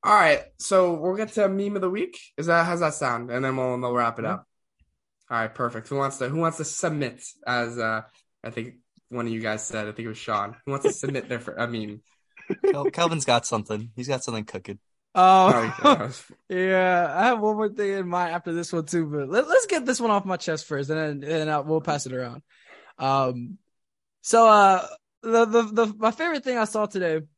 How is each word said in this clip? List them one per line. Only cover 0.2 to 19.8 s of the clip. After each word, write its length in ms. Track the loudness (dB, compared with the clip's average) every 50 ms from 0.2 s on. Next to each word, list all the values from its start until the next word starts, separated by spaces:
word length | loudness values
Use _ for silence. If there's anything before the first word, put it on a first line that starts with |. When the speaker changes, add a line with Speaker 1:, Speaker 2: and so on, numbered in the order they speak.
| 6 6 4 2 0 -12 _ _
Speaker 1:
So 360 | -4 2 4 4 4 4 0
we'll 220 | -2 -2 -4 -2
get 160 | -4 -6 -6 -2
to 140 | 0 0 0
meme 240 | 0 -2 -4 -4 -4
of 60 | -4
the 80 | -4 -4
week. 280 | -2 -4 -6 -6 -8 -18 -20 -18 _ -8
Is 80 | 0
that, 180 | 2 4 4 4
how's 160 | 2 2 0
that 140 | -2 -2 -2
sound? 360 | -2 -4 -4 -4 -4 -6 -6
And 140 | -4 -4 -2
then 120 | -2 -2 -2
we'll, 200 | -2 -2 -2 -2
we'll 140 | -4 -2
wrap 260 | 0 0 0 0 -2 -4
it 40 |
Speaker 2:
Yeah. 100 | -6 -6 -6
Speaker 1:
up. 120 | -6 -10 _ _ _ _ _ _ _ _ _ _ _ _ _ _ _ _ _
All 80 | -4 -4
right. 160 | -4 -4 -4
Perfect. 340 | -4 -6 -4 -4 -8 -10 -6
Who 80 | -4
wants 200 | -2 -2 -2 -4 -4
to, 120 | -6 -4
who 80 | -2 -2
wants 180 | -2 -2 -2
to 80 | -4 -10
submit 580 | -8 -8 -4 -4 -4 -2 -2 -4 -6 -8 -12 -20 -20 -20 _ -6
as, 300 | -4 -2 -2 -2 -4 -4 -4
uh, 240 | -4 -4 -4 -4 -8 -12 _ _ _ _ _ _
I 60 | -16 -12
think 260 | -10 -10 -10 -10 -14 _ _ _ _ _ _ _
one 160 | -10 -8 -6
of 60 | -6
you 80 | -6 -4
guys 260 | -4 -4 -6 -6 -8
said, 220 | -8 -8 -8 -8 -8
I 40 |
think 140 | -10 -10 -10
it 20 | -10
was 80 | -10 -10
Sean, 360 | -6 -4 -2 -2 -2 -4 -8 -14 _
who 60 | -8
wants 160 | -8 -2 -2
to 60 | -2
submit 360 | -2 -2 -6 -6 -6 -6 -6 -6
their 120 | -8 -8
fir-, 160 | -8 -10 -6
a 100 | -6 -6
meme? 340 | -4 -4 -8 -8 -8 -12 -16 _ _ _ _ _ _ _ -20 -10 -10 -8 -2 0 0
Speaker 3:
Kel-, 200 | 0 0 -2 -4
Kelvin's 320 | 0 0 0 0 0 -2 0
got 200 | 2 2 0 0
something. 460 | -2 -4 -4 -4 -4 -8 -8 -8 -12 -12
He's 100 | -12 -6
got 160 | -6 -6 -6
something 220 | -6 -6 -8 -8 -8
cooking. 340 | -8 -12 -12 -12 -12 -16 -16 _ _ _ _ _ _ _
Speaker 2:
Oh, 560 | 6 8 8 8 8 8 8 6 4 2 0 -4 2
Speaker 1:
Oh, 320 | 4 4 4 4 2 -6 -8 -12 -20 _ -20 _ _ _
yeah. 80 | -4
Speaker 2:
<laughs> 0 |
yeah. 560 | -2 0 2 2 4 4 4 2 2 2 0 0
I 80 | 2 2
have 160 | 2 2 2
one 160 | 0 -2 0
more 120 | 0 -2 -4
thing 220 | -2 -2 -2 -2
in 180 | -2 -4 -4 -2
mind 240 | -2 -2 -2 -2
after 200 | -4 -6 -6 -6
this 200 | -6 -6 -6 -4
one 140 | -4 -4 -4
too, 200 | -2 -2 -2 -2
but 220 | -2 -4 -6 -6 0
let, 200 | 0 0 0 4
let's 180 | 4 4 4
get 180 | 4 -2 -2